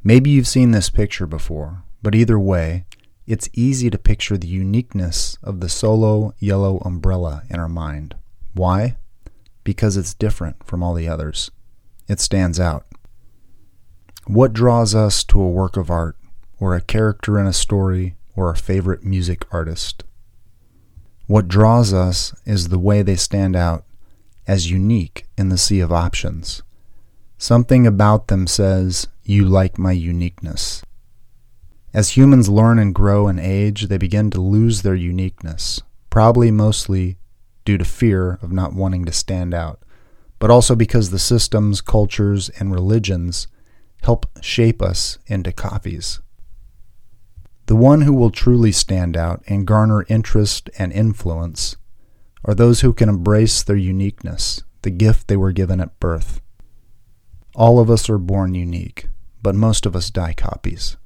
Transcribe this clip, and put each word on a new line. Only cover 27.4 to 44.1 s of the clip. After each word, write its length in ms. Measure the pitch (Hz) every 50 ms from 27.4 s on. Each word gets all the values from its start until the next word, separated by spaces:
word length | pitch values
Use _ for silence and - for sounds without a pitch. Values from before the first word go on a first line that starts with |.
| - - 120 120 123 - 131 127 123
about 400 | 113 101 98 104 104 107 107 -
them 220 | - 101 95 92 87
says, 580 | - - 101 95 95 92 92 92 90 - - - - -
"You 240 | - - 101 101 98
like 320 | 92 95 95 95 92 - -
my 140 | 95 92
uniqueness." 880 | 92 87 80 85 87 87 85 87 - - - 78 73 - - - - - - - - - _ - - - - - - - - _ - - - - - - _ - -
As 220 | 107 101 - -
humans 320 | 131 135 139 139 127 110 95
learn 300 | 101 107 110 113 117 113
and 160 | 104 101 87
grow 340 | - 98 101 101 104 101 98
and 100 | 90 87
age, 500 | 80 95 95 98 104 104 101 101 107 98
they 100 | 101 92
begin 320 | - 85 104 104 107 104
to 100 | 95 95
lose 400 | 92 95 101 107 113 117 110 95
their 140 | - 101 92
uniqueness, 880 | 92 87 87 90 92 92 92 - _ - 80 80 - - - - - - - - - _ -
probably 420 | - 110 110 113 120 123 117 113
mostly 680 | 107 107 104 110 104 - - - 95 95 92 92 92 - - _ - _ - _ _ _ -
due 100 | - 101
to 80 | 90 90
fear 540 | - - - 123 117 98 92 90 90 90 -
of 100 | - 85
not 220 | 92 92 92 78
wanting 320 | - 92 98 95 92 90 90
to 80 | 85
stand 400 | - - - - 95 90 90 87
out, 300 | 87 85 82 78 - _ - - - _ - _ - - _ - _ -
but 120 | 110 110
also 240 | 117 123 120 - 123
because 360 | 113 117 - - 117 104 90
the 80 | 90 -
systems, 640 | - - 120 117 - - - 107 104 104 101 98
cultures, 640 | - - - 110 104 104 - - 104 101 101 98 92 - - -
and 140 | 104 98
religions 760 | 95 90 90 98 110 117 98 95 95 87 87 87 87 - - - - _ - _ _ - - _ _ - -
help 200 | -